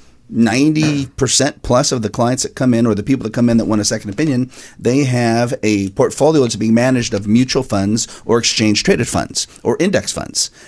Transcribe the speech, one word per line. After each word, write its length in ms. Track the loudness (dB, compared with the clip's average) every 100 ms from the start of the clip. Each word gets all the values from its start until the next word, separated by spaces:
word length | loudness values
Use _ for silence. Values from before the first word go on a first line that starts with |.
| -20 _ -6
ninety 720 | 0 2 2 2 2 0 -2
percent 580 | -4 -4 -2 0 -2 -4
plus 300 | 0 2 2
of 80 | -2
the 80 | -4
clients 360 | -2 -2 -2
that 100 | -4
come 180 | -2 2
in 140 | 2 2
or 80 |
the 80 | 0
people 220 | 0 -2
that 100 | -2
come 160 | 0 2
in 80 | 4
that 80 | 2
want 140 | 0
a 40 |
second 240 | 0 -4 -6
opinion, 400 | -4 -2 0 -4 -8 -20 -4
they 260 | 0 2
have 480 | 2 0 2 0 0 -2
a 280 | 0 0 0
portfolio 520 | 0 0 2 2 4
that's 140 | 2 0
being 160 | 2
managed 400 | 2 2 0 -2
of 140 | -4 2
mutual 360 | 2 2 -2
funds 460 | -2 -2 0 -2 -4 -8
or 140 | -2 0
exchange 440 | 0 0 0 0
traded 240 | 0 0 0
funds 400 | -4 -4 -6 -10 -6
or 140 | -4 -2
index 340 | 0 -2 -4
funds. 380 | -8 -8 -6 -6 -8